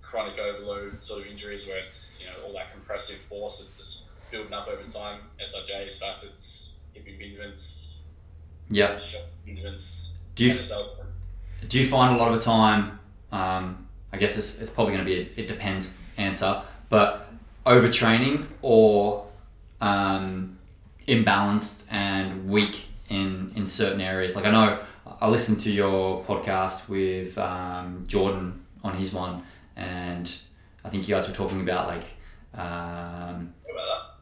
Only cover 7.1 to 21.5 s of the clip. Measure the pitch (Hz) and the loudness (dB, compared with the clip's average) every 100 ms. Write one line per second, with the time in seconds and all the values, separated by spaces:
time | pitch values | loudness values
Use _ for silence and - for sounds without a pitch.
7.1 | 98 101 101 104 - - - - - - | -16 -16 -14 -14 -10 -10 -10 -14 -16 -20
8.1 | - - - - - - 101 101 101 - | -20 -20 -20 -20 -20 -2 4 4 2 -10
9.1 | - - - 85 82 - - - - - | -12 -14 -16 -14 -12 -12 -12 -12 -12 -12
10.1 | - - - 123 123 - 104 101 - - | -12 -12 4 4 4 -2 -6 -8 -10 -12
11.1 | - - - - - 113 123 131 135 127 | -12 -12 -12 -12 -12 0 2 4 6 6
12.1 | 120 117 113 120 113 107 104 101 - - | 8 4 4 4 6 8 6 2 -6 -18
13.1 | - - 98 92 92 92 92 - - - | -20 -10 -4 -2 -2 -4 -8 -14 -18 -12
14.1 | 98 101 107 - - 113 - 107 95 95 | 0 0 2 -2 -4 -8 0 2 2 0
15.1 | 90 87 - 101 - 104 95 - - - | -2 -2 -8 -8 -4 -4 -2 -4 -8 -12
16.1 | - 98 95 95 101 - - - 107 101 | -4 -2 0 0 0 -6 -16 4 6 6
17.1 | - - - - - 131 123 113 - 113 | 2 -12 -16 -18 -2 8 10 10 6 6
18.1 | 113 135 147 - - 135 110 110 104 101 | 6 4 2 -2 -6 6 10 10 8 4
19.1 | 104 - - - - - - 107 101 98 | 0 -6 -18 -20 -20 -20 -2 2 2 2
20.1 | 95 95 92 92 - - - - - - | 0 -2 -4 -6 -10 -20 -20 -20 -12 2
21.1 | 117 107 101 101 | 4 6 4 4